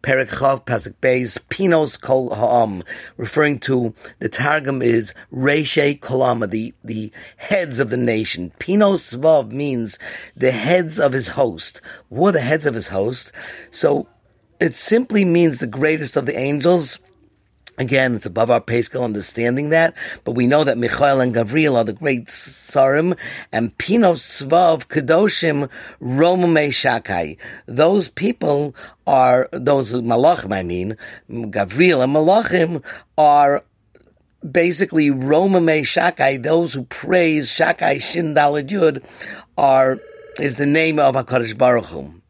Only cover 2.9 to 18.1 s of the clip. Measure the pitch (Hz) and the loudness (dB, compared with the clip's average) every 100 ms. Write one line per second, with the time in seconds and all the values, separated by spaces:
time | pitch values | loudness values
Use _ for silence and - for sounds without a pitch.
2.9 | - - - 117 - 147 135 - 131 117 | -16 -16 -12 -4 0 0 0 -2 -2 -2
3.9 | - - _ 117 - 143 151 139 135 120 | -6 -20 _ -8 -2 0 0 -2 -2 2
4.9 | 117 107 - - 127 135 151 143 - 143 | 0 -2 -14 -14 -2 0 2 0 0 0
5.9 | 143 - 131 127 120 104 110 113 _ 117 | -2 -4 0 2 0 -2 -4 -6 _ -10
6.9 | 110 107 - - _ - 196 165 123 123 | -10 -10 -14 -20 _ -2 -2 -2 -2 -2
7.9 | 123 120 110 - 85 87 _ - 202 202 | 0 0 0 -2 -8 -10 _ -2 2 4
8.9 | 196 - 120 156 156 110 123 147 127 110 | 2 -4 -2 2 2 0 -6 -4 -4 -6
9.9 | - - - - - 127 120 127 180 160 | -10 -14 -16 -18 -2 0 0 2 2 0
10.9 | 156 139 131 117 - 127 80 - - - | 0 0 0 -4 -2 -2 -2 -12 -14 -20
11.9 | - _ 120 190 170 123 156 151 113 - | -20 _ 0 2 2 0 0 0 -4 -4
12.9 | 95 107 127 - - - - - - 156 | -2 -2 -4 -14 -18 -18 -18 -14 -2 0
13.9 | 143 - _ _ _ _ _ 165 - - | 0 -4 _ _ _ _ _ -4 -2 0
14.9 | 226 254 214 185 170 165 127 127 120 151 | 0 2 0 2 4 2 0 -8 -2 -2
15.9 | 156 143 151 139 - 135 143 139 180 139 | -2 -2 -4 -4 -4 -4 0 2 2 0
16.9 | - _ _ _ _ _ _ - - 131 | -12 _ _ _ _ _ _ -20 -8 -2
17.9 | 135 131 | 0 0